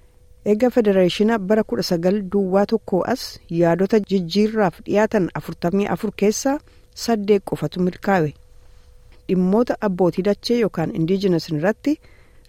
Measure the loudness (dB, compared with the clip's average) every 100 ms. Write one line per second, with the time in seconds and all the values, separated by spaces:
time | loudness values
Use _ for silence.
0 | -20 _ -20 -6 -2 0 2 2 2 4
1 | 4 2 0 0 0 0 0 -4 -2 0
2 | 0 0 -2 -2 2 2 2 -2 0 -2
3 | 0 -4 -8 -16 -6 0 2 2 2 0
4 | 2 -2 0 0 0 2 0 -2 -2 0
5 | 2 0 -2 -6 -12 -6 -2 -2 -2 -4
6 | -6 -2 0 0 -2 -4 -6 -20 _ -8
7 | -4 -2 2 0 0 -6 -6 -2 -4 -2
8 | 0 0 0 -6 -20 -20 -20 -20 -20 -20
9 | -20 -12 -2 0 2 2 2 -2 -2 0
10 | 0 0 -2 -2 -2 0 0 -2 -4 -2
11 | -2 0 0 0 -2 -2 -2 -2 -2 -4
12 | -6 -20 -20 -20